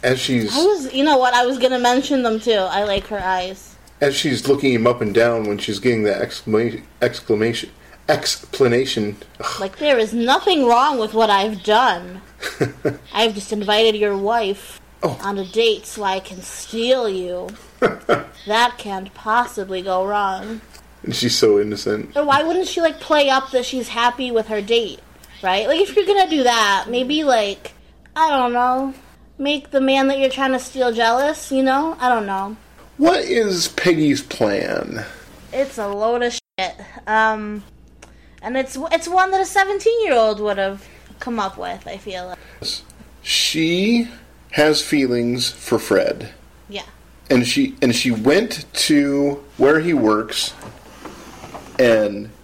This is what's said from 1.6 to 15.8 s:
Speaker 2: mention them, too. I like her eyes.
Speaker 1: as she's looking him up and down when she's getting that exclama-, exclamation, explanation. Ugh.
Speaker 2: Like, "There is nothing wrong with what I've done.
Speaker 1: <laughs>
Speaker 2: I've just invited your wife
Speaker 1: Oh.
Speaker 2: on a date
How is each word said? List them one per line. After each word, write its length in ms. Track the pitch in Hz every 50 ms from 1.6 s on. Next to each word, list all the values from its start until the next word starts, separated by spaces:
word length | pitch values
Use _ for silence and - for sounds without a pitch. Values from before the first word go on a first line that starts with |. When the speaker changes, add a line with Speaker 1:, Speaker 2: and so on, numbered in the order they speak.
| 240 254 254 254
Speaker 2:
mention 440 | 240 240 247 254 269 - 294 262 247
them, 180 | 233 220 220
too. 100 | 214 240 226
I 300 | 208 190 185 160 196 208
like 220 | 208 196 202 190 -
her 120 | 214 202 185
eyes. 540 | 185 185 185 180 185 190 196 - - - - - - - -
Speaker 1:
as 160 | - 143 139
she's 320 | - - 156 127 - - 135
looking 240 | 143 139 - 135 123
him 120 | 117 110
up 140 | 120 120 117
and 140 | 113 104 98
down 300 | 113 113 120 117 113 110
when 140 | 104 104 101
she's 200 | - - 107 95
getting 240 | 101 127 120 110 107
that 160 | 104 98 87
exclama-, 640 | 104 - - - - - 107 107 117 120 110 110 - - - -
exclamation, 680 | - 120 - - - - 113 104 107 113 117 - - - - - - - - - - -
explanation. 1080 | - - - - - - - - - - 135 123 117 123 135 135 - 117 107 104 107 - - - - -
Ugh. 220 | - - - -
Speaker 2:
Like, 180 | 196 196 - -
"There 180 | 302 294 277 240
is 140 | 220 214 226
nothing 540 | 233 233 240 269 349 381 427 370 311 269
wrong 320 | 240 233 240 262 302 294 254
with 160 | 220 214 214
what 160 | 220 226 220
I've 320 | 202 196 196 220 214 190 175
done. 580 | 202 214 220 254 247 190 175 180 180 180 190 - - - - - - - - -
Speaker 1:
<laughs> 460 | - - - - 151 123 - - - -
Speaker 2:
I've 200 | 202 226 226 220
just 180 | 208 202 - 220
invited 420 | 208 208 190 208 208 226 226 214
your 220 | 214 208 208 202 196
wife 600 | 196 202 226 233 220 190 202 196 - - - - - - - - -
Speaker 1:
Oh. 140 | 165 127 120 -
Speaker 2:
on 140 | 196 202 196
a 60 | 190
date 400 | 185 180 214 226 226 214 170